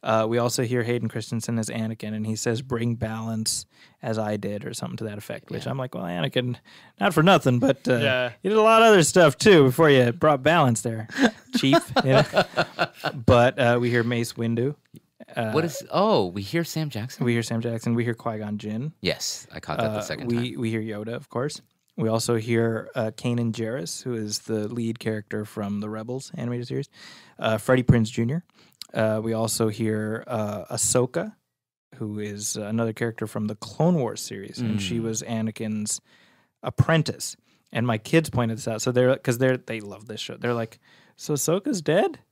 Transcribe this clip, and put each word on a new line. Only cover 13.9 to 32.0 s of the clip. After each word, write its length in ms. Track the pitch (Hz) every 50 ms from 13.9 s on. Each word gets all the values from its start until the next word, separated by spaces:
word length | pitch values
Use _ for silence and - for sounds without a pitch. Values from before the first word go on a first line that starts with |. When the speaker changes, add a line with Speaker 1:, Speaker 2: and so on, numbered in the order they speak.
| 117 120 113
Speaker 1:
Mace 300 | 117 123 117 117 117 -
Windu. 420 | - 117 113 117 117 120 139 147 _ _ _ _ - _ _ _ _ - _ -
Uh, 160 | - 113 110
Speaker 2:
What 120 | 107 151 165
is, 200 | 170 - - - -
oh, 340 | - 160 196 220 208 143 101 90
we 140 | 87 101
hear 220 | 98 101 - 170 170
Sam 260 | - - 160 156 147
Jackson? 340 | - 107 107 127 - - -
Speaker 1:
We 100 | 120 120
hear 100 | 117 113
Sam 180 | - 117 113
Jackson. 320 | 113 123 117 113 - 123 117
We 100 | 117 117
hear 120 | 117 117
Qui-Gon 420 | 117 - 117 110 107 107 104 104 104
Jinn. 360 | 107 107 107 110 131 156 - _
Speaker 2:
Yes, 440 | - 90 80 - - - - - - -
I 80 | - 80
caught 180 | - - - -
that 120 | 117 110
the 80 | 107 107
Speaker 1:
Uh, 20 |
Speaker 2:
second 260 | 104 - - - - 117
Speaker 1:
we, 240 | 120 120 120 123 -
Speaker 2:
time. 60 | -
Speaker 1:
we 80 | 120 113
hear 100 | 113 113
Yoda, 320 | 110 110 107 104 107 110 117
of 160 | 139 143 _
course. 320 | - 117 131 151 - - _ _ _ _ _ _ _ -
We 100 | 156 113
also 280 | 110 113 - - 120 113
hear, 520 | 107 117 117 113 117 117 113 110 - - -
uh, 160 | 135 113 110
Kanan 400 | 110 - - 123 120 120 117 117
Jarrus, 500 | 107 113 113 110 117 139 165 165 - - -
who 100 | 131 120
is 240 | 113 107 107 104 -
the 280 | - - 113 107 107 104
lead 280 | 120 120 117 113 113 -
character 440 | - 113 110 107 101 _ - 107 104
from 360 | 101 - 113 104 101 104 104
the 80 | 104 107
Rebels 420 | 107 110 110 117 123 135 135 - -
animated 320 | 175 127 120 123 120 120 120
series. 220 | 131 135 143 - _ - - - - - - - _ -
Uh, 200 | - 110 110 110
Freddie 260 | - - 131 127 120
Prinze 260 | - - 120 110 110
Junior. 340 | - - 117 117 143 170 - _ _ _ _ _ _ _ - _ -
Uh, 260 | - 110 110 107 110 107
we 100 | 113 113
also 340 | 110 113 110 - - 117 110
hear, 560 | 101 107 113 110 107 107 107 107 110 113 -
uh, 380 | - 127 110 107 104 104 104 85 - 131
Ahsoka, 640 | 131 - - - 127 123 127 - 165 185 214 - _ _ _ _ _ _ _ _ _ _ _ -
who 220 | -